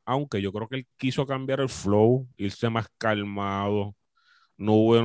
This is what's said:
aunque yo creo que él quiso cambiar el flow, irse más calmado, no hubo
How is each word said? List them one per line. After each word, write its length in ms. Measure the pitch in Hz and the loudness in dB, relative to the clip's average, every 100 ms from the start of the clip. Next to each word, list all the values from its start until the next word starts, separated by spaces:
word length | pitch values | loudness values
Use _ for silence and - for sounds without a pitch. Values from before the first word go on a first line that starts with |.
| - | -4
aunque 360 | 131 143 104 | -4 -2 -4
yo 100 | 98 | -4
creo 160 | 101 113 | -6 -8
que 80 | 135 | -10
él 120 | 123 - | -12 -6
quiso 280 | 131 139 135 | -4 -2 -2
cambiar 360 | 131 135 135 | -4 -4 -2
el 80 | 131 | -2
flow, 580 | - 98 104 110 131 127 - | -4 2 4 6 4 -2 -8
irse 320 | 101 - 117 | -8 -4 -2
más 200 | 113 101 - | -2 -6 -4
calmado, 960 | 110 107 101 101 98 98 101 104 101 - _ _ _ _ _ - | -2 -2 -4 -6 -4 -2 -2 -2 -4 -10 _ _ _ _ _ -6
no 160 | 104 | 2
hubo 240 | 110 110 117 | 4 6 4